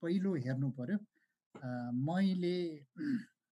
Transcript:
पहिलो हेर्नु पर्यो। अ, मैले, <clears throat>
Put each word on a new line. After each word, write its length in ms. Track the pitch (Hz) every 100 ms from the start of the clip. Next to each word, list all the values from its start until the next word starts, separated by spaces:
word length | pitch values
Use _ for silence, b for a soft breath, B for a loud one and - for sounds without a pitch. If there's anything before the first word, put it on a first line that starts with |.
पहिलो 340 | 170 185 196 165
हेर्नु 360 | 123 131 139
पर्यो। 260 | 120 123 202 - _ _ _ _ -
अ, 320 | 127 123 123
मैले, 880 | 123 143 180 190 180 175 180 175 151 139 -
<clears throat> 340 | 294 240 - _ _